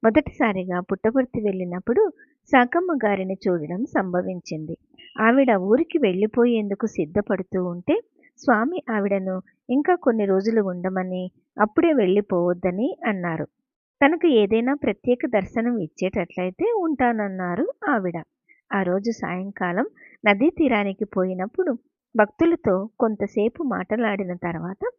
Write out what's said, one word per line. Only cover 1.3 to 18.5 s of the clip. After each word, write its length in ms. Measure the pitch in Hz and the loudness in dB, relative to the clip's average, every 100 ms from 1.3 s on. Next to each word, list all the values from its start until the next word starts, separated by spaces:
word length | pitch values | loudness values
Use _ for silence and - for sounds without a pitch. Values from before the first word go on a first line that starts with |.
| - | -2
వెళ్ళినప్పుడు 720 | 208 190 180 175 - 254 415 - - _ | -4 -4 -6 -6 -2 2 2 -2 -20 _
సాకమ్మ 540 | _ 269 247 339 359 302 | _ 2 4 0 0 0
గారిని 320 | 214 196 190 196 208 | 0 -2 -4 -4 -2
చూడడం 360 | 180 151 180 | -2 -2 -6
సంభవించింది. 920 | 269 196 190 180 190 180 - 156 156 165 _ _ - - | -4 -2 -2 -2 -4 -6 -8 -10 -8 -12 _ _ -20 0
ఆవిడ 320 | 220 254 262 | 2 4 4
ఊరికి 460 | 208 185 233 330 330 | 4 4 2 2 0
వెళ్ళిపోయేందుకు 880 | 240 185 214 247 240 233 208 196 220 | 2 2 0 2 2 2 -2 -4 -4
సిద్ధపడుతూ 800 | - 156 180 202 196 185 190 | -4 -2 -2 -2 -4 -4 -4
ఉంటే 380 | 180 175 - 370 - _ _ _ | -4 -6 -2 -2 -2 _ _ _
స్వామి 440 | - 226 240 359 - | 0 2 2 -4 -4
ఆవిడను 520 | 220 202 196 190 185 - _ _ | -2 0 -2 -2 -6 -10 _ _
ఇంకా 240 | 254 302 | -2 2
కొన్ని 300 | 359 294 226 | 2 2 2
రోజులు 380 | 202 190 202 226 | 2 2 2 0
ఉండమని, 680 | 196 180 180 185 185 185 180 _ _ - | 0 -2 -4 -4 -4 -6 -8 _ _ -2
అప్పుడే 320 | 214 - 339 | 0 2 2
వెళ్ళిపోవద్దని 1040 | 294 190 196 202 180 175 180 185 180 262 - - | 4 4 2 2 0 0 0 -2 -2 -4 -4 -4
అన్నారు. 380 | 202 170 160 151 _ _ _ _ _ | -4 -4 -4 -8 _ _ _ _ _
తనకు 220 | 285 330 349 | 2 4 4
ఏదైనా 480 | 247 202 220 240 | 4 4 2 0
ప్రత్యేక 440 | 285 - 202 - 247 302 | 0 -2 -2 0 0 2
దర్శనం 520 | 233 190 - 226 240 | 0 0 -2 -2 -2
ఇచ్చేటట్లయితే 920 | 160 - 185 214 170 - 185 185 392 453 | -4 -4 -4 -2 -4 -4 -6 -2 -2 0
ఉంటానన్నారు 960 | 339 285 247 226 208 190 180 175 349 - 415 | 0 2 0 2 -2 -4 -4 -2 -4 -4 -2
ఆవిడ. 340 | 247 185 170 - _ _ | 0 -2 -6 -10 _ _